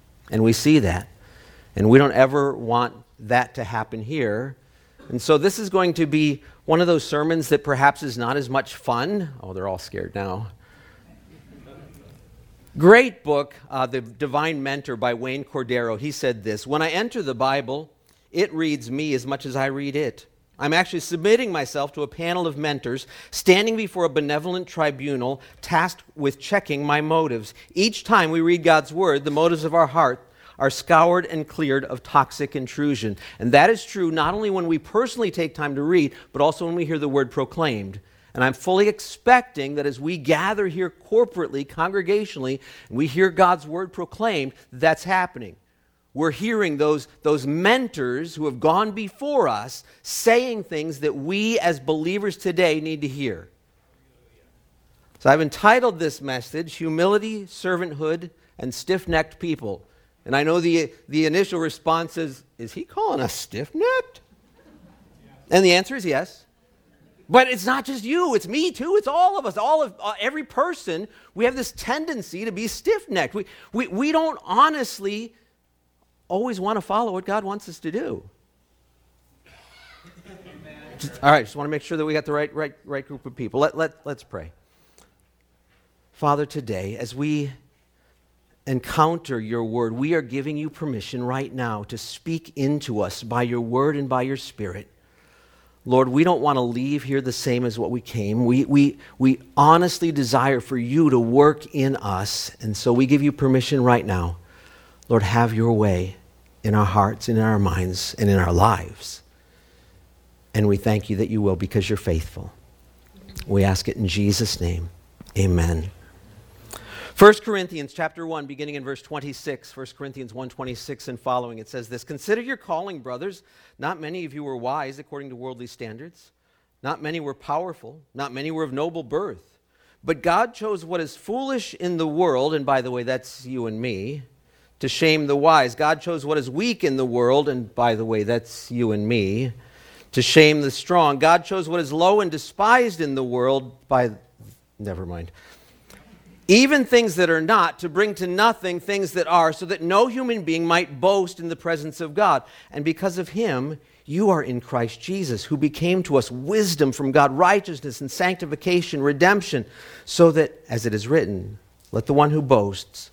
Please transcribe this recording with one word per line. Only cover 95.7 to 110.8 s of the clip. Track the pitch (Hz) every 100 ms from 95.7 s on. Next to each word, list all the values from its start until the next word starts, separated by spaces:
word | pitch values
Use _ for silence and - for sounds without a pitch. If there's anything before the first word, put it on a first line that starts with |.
| _
Lord, | - 127 127
we | 135
don't | 170 160
wanna | 147 135
leave | 123 120 135 143
here | 127 139
the | 127
same | 117 139 123 123
as | 110
what | 101
we | 120
came. | - 113 101 113 120
We, | 127
we, | - 143 143 - - -
we | 131 131 - -
honestly | 147 165 180 - 170
desire | 147 123 127 131 127
for | - 131
you | 120 147 156
to | 127
work | 117 127 147 147 -
in | 151 135 135
us, | 101 92 104 - - -
and | 113
so | 101 127
we | 120
give | 131 143
you | 143
permission | 139 135 131 120 143
right | 123 120 104
now. | 90 85 85 - - - - - _ -
Lord, | 117
have | 98 117 117
your | 110 117
way | 110 104 90 95 - _ _ _ _
in | 107
our | 107 98
hearts, | 101 101 113 -
in | 113
our | 110 104
minds, | 95 85 92 92 -
and | - 104
in | 95
our | 85
lives. | 87 107 92 87 - - - _ _ _ _ _ _ _ _ _ _ _ _ _
And | 110 107
we |
thank | 101